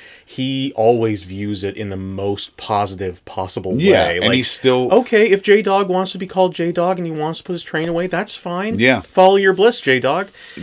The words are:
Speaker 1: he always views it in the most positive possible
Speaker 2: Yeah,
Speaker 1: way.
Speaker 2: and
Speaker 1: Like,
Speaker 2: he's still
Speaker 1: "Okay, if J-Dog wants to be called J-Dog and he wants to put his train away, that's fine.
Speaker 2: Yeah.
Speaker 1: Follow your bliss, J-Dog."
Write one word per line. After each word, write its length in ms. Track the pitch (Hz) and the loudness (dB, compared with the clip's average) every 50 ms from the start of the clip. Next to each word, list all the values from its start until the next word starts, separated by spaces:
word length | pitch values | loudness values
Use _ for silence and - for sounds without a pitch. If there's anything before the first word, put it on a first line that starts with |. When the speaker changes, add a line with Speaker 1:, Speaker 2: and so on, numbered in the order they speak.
| - - - - _ | -20 -20 -20 -20 _
Speaker 1:
he 480 | _ - - 131 131 135 135 135 139 - | _ -10 -8 -6 -4 -4 -4 -4 -6 -2
always 480 | - 110 113 120 120 113 113 107 98 90 | 2 4 4 4 4 2 0 -2 -4 -8
views 400 | 90 95 98 104 104 104 95 95 | -12 -10 -8 -6 -6 -6 -4 -6
it 120 | 98 95 | -6 -6
in 140 | - 107 101 | -6 -8 -8
the 80 | 95 95 | -8 -8
most 580 | 95 95 98 95 98 101 101 98 - - _ - | -8 -8 -8 -6 -4 -4 -4 -4 -6 -12 _ -16
positive 680 | - - 110 101 104 95 95 90 98 92 90 - _ | -6 -2 0 0 0 -2 -4 -8 -8 -8 -8 -10 _
possible 500 | - - - 95 92 - - 92 95 95 127 | -14 -8 -8 -6 -6 -6 -6 -6 -4 -4 0
Speaker 2:
Yeah, 240 | 165 196 180 110 82 | 2 4 4 4 4
Speaker 1:
way. 100 | - 85 87 | 2 0 0
Speaker 2:
and 80 | 92 | 0
Speaker 1:
Like, 100 | 113 123 | 2 0
Speaker 2:
he's 160 | 131 123 - | 0 0 -2
still 360 | - - - - 127 127 127 120 220 | -4 0 2 2 2 4 2 4 2
Speaker 1:
"Okay, 340 | 233 247 - - 214 214 226 | 2 2 4 2 2 4 4
if 100 | 185 196 | 2 0
J-Dog 480 | - - 202 214 214 202 196 196 196 180 | 4 4 4 4 4 2 0 0 0 0
wants 220 | 180 180 190 190 | 0 -2 -2 -2
to 80 | - 185 | -6 -8
be 80 | 190 185 | -10 -6
called 260 | - 190 185 180 165 | 0 2 2 2 2
J-Dog 460 | - 170 170 170 175 170 180 190 180 | -2 -4 -4 -2 0 0 0 0 -2
and 80 | 180 165 | -4 -6
he 40 | |
wants 280 | 160 156 151 156 165 - | -6 -4 -4 -4 -6 -8
to 40 | - | -8
put 100 | - 180 | -8 -8
his 100 | 170 - | -8 -8
train 260 | - - 160 160 170 | -6 -4 -4 -4 -2
away, 160 | 170 170 175 | -2 -2 -2
that's 300 | 180 175 170 190 - - | -2 -4 -4 -4 -6 -8
fine. 420 | - - 175 175 180 196 214 220 196 | -10 -8 -8 -6 -6 -4 -4 -2 2
Speaker 2:
Yeah. 240 | 117 131 - - | 4 4 4 2
Speaker 1:
Follow 360 | - - - - 185 185 196 196 | 0 -4 2 6 6 6 6 6
your 160 | 196 196 190 | 4 2 2
bliss, 260 | 175 196 233 233 - | 4 4 2 2 2
J-Dog." 480 | - 139 131 127 120 131 143 170 196 190 _ - - - - - | 0 0 0 2 2 0 -2 -2 -4 -8 _ -20 -20 -20 -16 -14